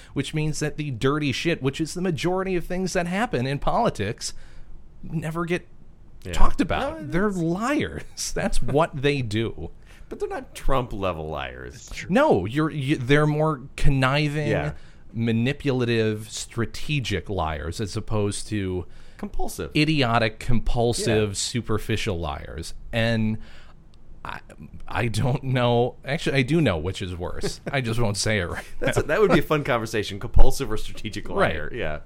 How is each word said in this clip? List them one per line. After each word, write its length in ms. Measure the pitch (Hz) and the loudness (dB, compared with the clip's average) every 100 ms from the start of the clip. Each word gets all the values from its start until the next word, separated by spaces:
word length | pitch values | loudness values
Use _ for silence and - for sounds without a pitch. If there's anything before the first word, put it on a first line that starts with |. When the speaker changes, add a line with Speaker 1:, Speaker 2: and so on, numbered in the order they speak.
| - | -10
Speaker 1:
which 200 | - 135 | -8 -4
means 280 | 156 156 151 | -4 -2 -2
that 160 | 156 147 | -4 -6
the 160 | 147 | -8
dirty 400 | 120 131 151 147 | -2 0 0 -2
shit, 280 | 117 165 165 | -2 -2 -2
which 200 | 131 135 | -2 -4
is 140 | 156 180 | -6 -4
the 60 | |
majority 540 | 190 156 175 185 190 175 | -4 -2 -2 -2 -2 -4
of 100 | - | -4
things 280 | 180 185 | -4 -2
that 160 | 190 175 | -2 -2
happen 380 | 185 240 131 127 | -2 -2 -2 -2
in 100 | 139 | -2
politics, 760 | - 175 226 - 101 127 - - - - - - - - | 0 0 0 -2 -6 -6 -10 -10 -14 -16 -14 -14 -16 -16
never 420 | - 160 151 160 170 | -10 -8 -6 -6 -4
get 220 | 180 - - - - - - 92 | -4 -6 -18 -20 -20 -20 -18 -4
Speaker 2:
Yeah. 80 | |
Speaker 1:
talked 280 | 82 - - | 8 8 8
about. 400 | 190 80 285 320 | 2 0 -2 -6
Speaker 2:
No, 40 | 202 | -4
Speaker 1:
They're 200 | 160 208 | 0 0
Speaker 2:
that's 60 | 190 | 0
Speaker 1:
liars. 920 | 165 180 233 302 - - - - - | -2 -2 -2 -2 -2 -6 -12 -10 -6
<laughs> 20 | - | -4
That's 280 | 185 - | 2 4
what 280 | 120 135 170 147 | 4 4 0 0
they 180 | 143 143 | 0 0
do. 480 | 117 104 113 - 82 - - - - | -2 -2 -4 -6 -12 -14 -20 -20 -16
Speaker 2:
But 120 | 440 | -8
they're 80 | 392 | -8
not 260 | 370 254 - | -8 -12 -2
Trump-level 720 | - 135 123 107 95 80 78 | 2 2 2 -2 -4 -4 -6
liars. 640 | 73 65 64 64 - - - - | -8 -8 -12 -14 -16 -14 -14 -2
Speaker 1:
No, 360 | 208 302 139 90 | 2 4 2 0
you're, 260 | 139 156 | -2 -2
you, 260 | 143 131 156 | -2 -2 -2
they're 300 | 123 147 151 | 4 4 4
more 360 | 151 156 143 131 - | 2 0 -2 -8 4
conniving, 720 | 151 135 131 143 147 147 147 | 6 6 4 2 0 -2 -2
Speaker 2:
Yeah. 220 | 98 73 - - - - | -2 -2 -6 -14 -20 -14
Speaker 1:
manipulative, 1160 | 113 117 113 120 139 143 127 117 117 110 107 107 | -4 0 0 0 -2 -2 0 2 2 2 -2 -8
strategic 1000 | - - - 110 - - 147 107 98 - | -12 -10 -4 -4 -2 -2 -2 -2 -4 -4
liars 520 | 92 80 76 76 - | -4 -2 -4 -6 -6
as 160 | 104 110 | -6 -6
opposed 500 | - 107 104 101 - | -2 0 0 -2 -6
to 380 | 107 95 92 90 - - - | -4 -2 -4 -6 -14 -18 -12
Speaker 2:
Compulsive. 520 | - - 262 - - 151 | -4 -2 -2 -2 -4 0
Speaker 1:
idiotic, 640 | 151 156 123 117 113 110 | 0 2 2 2 0 -2
compulsive, 920 | - 117 110 120 117 117 117 107 107 | 2 4 4 2 2 0 0 2 0
Speaker 2:
Yeah. 40 | 95 | -2
Speaker 1:
superficial 840 | - 123 110 107 - 110 - 87 | -4 -4 -2 -4 -2 -2 -2 -4
liars. 560 | 78 71 - - 80 - - | -4 -8 -10 -12 -10 -10 -6
And 460 | 117 113 113 110 110 - - - - - - - - - | -2 0 0 0 -2 -8 -14 -18 -20 -20 -20 -18 -14 -12
I, 160 | - - - - - - | -14 -16 -20 -18 -14 -8
I 200 | - 117 | -4 -2
don't 340 | 110 120 123 131 | 0 0 -2 -2
know. 520 | 131 120 120 123 - - | 0 2 2 2 -2 -8
Actually, 340 | 139 - 139 | -4 0 0
I 40 | |
do 180 | 123 165 | 2 2
know 160 | 139 85 | 2 2
which 240 | 82 95 | -2 -6
is 120 | 92 90 | -8 -6
worse. 440 | 87 - 190 - - | -6 -4 -4 -6 -6
I 100 | 135 | -4
just 180 | 120 110 | -2 0
won't 160 | 113 101 | 0 0
say 220 | 117 107 | 0 0
it 60 | 85 | -2
right 180 | - - | -6 -8
Speaker 2:
<laughs> 60 | - | -4
That's 160 | 135 - | 0 0
Speaker 1:
now. 60 | 127 | 0
Speaker 2:
a, 20 | |
that 140 | 170 | 2
would 120 | 202 | 4
be 60 | 175 | 4
a 20 | |
fun 220 | - 151 139 | 4 0 0
conversation, 540 | 120 110 110 98 98 | -2 -2 -4 -4 -6
compulsive 500 | 101 - - - 135 | 4 12 12 12 2
or 60 | 87 | -2
strategic 520 | - - 120 101 - | -2 -4 -8 -8 -6
Speaker 1:
Right. 260 | 131 185 78 | 0 0 0
Speaker 2:
liar. 160 | 76 120 | -6 -4
Yeah. 240 | 85 76 | -4 -6